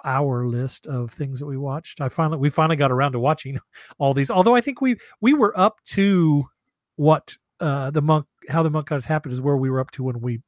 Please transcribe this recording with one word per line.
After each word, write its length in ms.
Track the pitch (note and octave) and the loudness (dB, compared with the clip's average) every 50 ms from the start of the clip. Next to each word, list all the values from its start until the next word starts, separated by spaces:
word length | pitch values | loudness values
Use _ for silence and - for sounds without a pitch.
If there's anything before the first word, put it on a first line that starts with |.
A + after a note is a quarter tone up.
| - | -6
our 420 | C#3+ C3 C3+ D3 C#3 C3 A#2+ B2 B2 | -4 -2 0 0 0 0 -2 -2 -2
list 400 | A#2 A#2+ B2+ C3 - - - - | -2 -4 -4 -6 -8 -10 -10 -8
of 240 | C#3 B2 A#2+ A#2 | -6 -6 -6 -8
things 260 | - - D3+ C3+ C3+ B2 | -8 -8 -8 -8 -8 -8
that 60 | C#3+ | -8
we 120 | D3 C#3 C3 | -8 -8 -8
watched. 420 | C#3+ C#3 C3+ D#3 - - - - | -6 -6 -8 -8 -10 -12 -10 -8
I 80 | C#3+ B2+ | -6 -4
finally, 320 | - - D#3+ D#3 D3 C3+ | -2 -2 -2 -2 0 0
we 100 | C3+ D3 | 0 0
finally 280 | - - D#3 D#3+ E3 C#3+ | 2 2 2 2 2 2
got 140 | C#3+ C3+ | 2 2
around 200 | B2+ B2+ C#3 C#3+ | 2 2 0 0
to 80 | B2+ A#2+ | 0 0
watching 400 | A#2+ C#3 D#3 - - C3 C#3 - - _ _ - | 0 0 0 -2 -4 -10 -10 -12 -12 _ _ -20
<laughs> 200 | - - - - | -20 -20 -6 -2
all 140 | D3 C3+ C3+ | 0 2 2
these, 180 | C#3 C#3 C3+ | 2 0 2
although 240 | A3+ F#3 F#3 A3+ B3 | 2 4 4 6 4
I 60 | B3 | 4
think 180 | A#3 C#4+ C4 - | 2 0 -4 -2
we, 160 | C4+ C4 A#3+ - - - _ _ | -2 -2 -2 -2 -6 -14 _ _
we 140 | G#3 A#3 D4 | 2 2 4
were 220 | D4+ A#3+ G3 - F3+ | 4 4 2 2 2
up 240 | F#3 A3 - _ _ - | 2 2 0 _ _ -6
to 580 | - G3 G3 G3+ G3 F3+ E3+ D#3 D3 C#3+ C#3 - _ _ _ _ _ _ _ _ _ | -2 2 2 4 4 4 4 4 4 2 0 -2 _ _ _ _ _ _ _ _ _
what, 400 | - D3 D3+ D#3 D3 - - - - _ _ _ - | 0 2 4 4 2 0 -6 -18 -20 _ _ _ -6
uh, 320 | F3 C#3+ C#3+ C#3 C3+ C3+ | -4 -2 -2 -2 -4 -2
the 100 | D3 D#3 | -2 0
monk, 240 | C#3+ D#3 D#3 D3+ C#3+ - _ _ - - | 2 2 2 0 0 -4 _ _ -10 -4
How 140 | C#3 E3 D#3+ | 0 0 0
the 60 | D#3+ | 0
Monk 140 | D3 D#3 D3 - | 0 -2 -4 -4
Got 80 | D#3 | -4
His 100 | C#3+ A#2+ | -4 -2
Habit 280 | - D#3 D#3 - C3+ B2 | -2 -4 -4 -4 -4 -6
is 80 | B2+ | -4
where 160 | B2+ C#3+ C#3+ C3+ | 0 0 0 2
we 120 | C3 C3 | 0 0
were 120 | C3 C3 | 0 -2
up 100 | C3 - | -4 -4
to 120 | - - C3 | -6 -6 -6
when 160 | C3 A#2+ A#2+ | -6 -4 -4
we 200 | A2+ B2 A#2+ A#2 - | -4 -6 -6 -6 -8